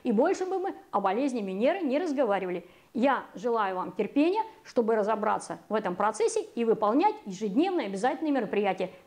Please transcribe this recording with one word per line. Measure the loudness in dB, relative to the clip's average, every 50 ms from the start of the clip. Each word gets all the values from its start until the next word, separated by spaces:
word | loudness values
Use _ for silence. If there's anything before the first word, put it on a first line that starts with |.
| -4
и | 0 2
больше | 2 2 2 2 -2 -2
бы | -4 -4 -4
мы | -4 -4 -6 -8 -10 _
о | -4 -2
болезни | 0 0 0 0 -2 -2 -2 -4
Меньера | -4 -4 -2 0 0 0 2 0
не | -2 -2 0 0
разговаривали". | 0 0 0 0 0 2 0 0 -2 -4 -6 -8 -8 -12 -20 -20 _ _ -2
Я | 0 2 2 2 0 -4 -8 -14
желаю | -8 -4 -2 0 0 0 0 -2
вам | -4 -6 -6
терпения, | -4 -4 -4 0 2 2 4 4 2 0 -2 -4 -10 -18 -20
чтобы | -2 -2 0 2 2 2
разобраться | 2 2 0 0 0 0 0 0 0 -4 -8 -12 -14 -6
в | -4 -2
этом | -2 -2 -2 -2
процессе | 0 0 0 2 0 0 0 0 -2 -4 -4 -4
и | -2 2
выполнять | 2 2 4 2 2 4 4 4 2 2 -2 -8
ежедневные | -12 -8 -6 -4 0 2 2 2 2 2 0 -2
обязательные | -2 -4 -2 0 -2 0 0 -2 0
мероприятия, | 0 0 0 0 0 0 2 0 0 0 -4 -6 -6 -14 -4